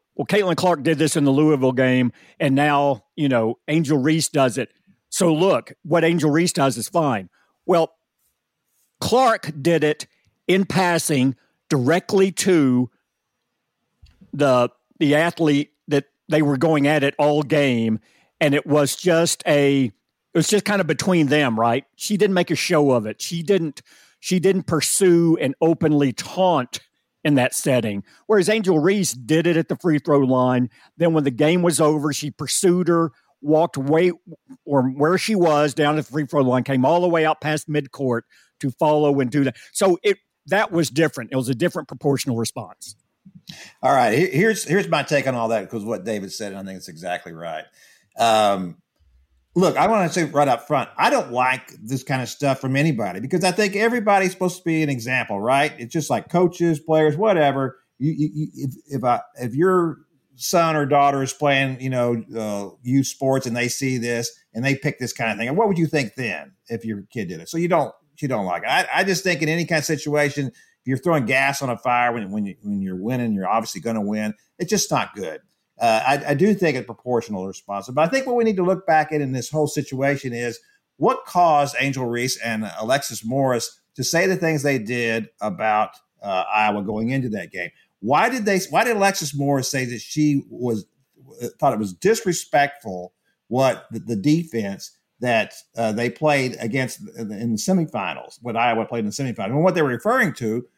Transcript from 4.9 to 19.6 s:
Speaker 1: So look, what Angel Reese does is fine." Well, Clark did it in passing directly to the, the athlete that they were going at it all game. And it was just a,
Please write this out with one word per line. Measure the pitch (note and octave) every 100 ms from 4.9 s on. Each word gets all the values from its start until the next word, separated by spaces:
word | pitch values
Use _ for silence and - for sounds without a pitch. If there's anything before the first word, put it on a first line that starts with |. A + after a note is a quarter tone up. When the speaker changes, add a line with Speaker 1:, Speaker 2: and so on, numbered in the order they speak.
| _ _
Speaker 1:
So | - F3
look, | D#3 F#3+ C3 - -
what | D3+ E3+
Angel | E3 E3+ D3+
Reese | D#3 F3+
does | - C#3 A#2
is | -
fine." | F3 D3+ G#2+ F2+ _ _ _ -
Well, | E3+ D#3+ _ _ _ _ _ _ _ _ _ _ _
Clark | - A#3+ B3+ A3 - D3+
did | D3+ E3
it | D3+ - - _ _ _ -
in | F#3+ G3
passing | F#3+ F3+ E3+ - C#3 C3 B2 _ _ -
directly | C#3+ B2 F3 - G3 F#3+
to | - G3 E3+ C3+ B2 B2 _ _ _ _ _ _ _ _ _ _ _ - _ _
the, | D3 C#3+ B2 B2 - _ -
the | D3
athlete | D3 E3+ - D#3 C#3+ - _ -
that | C#3+ - _ -
they | D#3
were | C#3+ C3+
going | E3 D3+ C#3+
at | D#3
it | C#3 -
all | D3 D3
game. | C3+ D#3 C#3 A#2 A2+ A2 - _ _ -
And | D3+
it | C#3+ -
was | D3 C#3 -
just | F3+ E3 E3+ - -
a, | D3